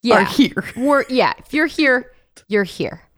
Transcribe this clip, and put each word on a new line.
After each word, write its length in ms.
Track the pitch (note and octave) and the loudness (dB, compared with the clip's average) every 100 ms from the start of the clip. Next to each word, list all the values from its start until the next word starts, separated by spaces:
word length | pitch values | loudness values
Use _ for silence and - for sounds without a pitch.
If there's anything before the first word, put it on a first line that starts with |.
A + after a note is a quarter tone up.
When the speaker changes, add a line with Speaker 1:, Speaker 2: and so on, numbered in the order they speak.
Speaker 1:
Yeah. 140 | A#3 A3 | 4 2
Speaker 2:
are 100 | G3 | 2
here. 380 | - C4 - - - | 2 2 0 -10 -4
Speaker 1:
We're, 300 | C4+ C#4+ - | 0 0 0
yeah, 260 | B3+ E3+ - | 0 0 -2
if 160 | - | -6
you're 140 | D4 D#4 | -2 -2
here, 440 | - D4 B3 B3 _ _ - _ | 0 0 0 -4 _ _ -20 _
you're 160 | G#3 | -2
here. 400 | F#3 - D3 - _ | -2 -6 -8 -8 _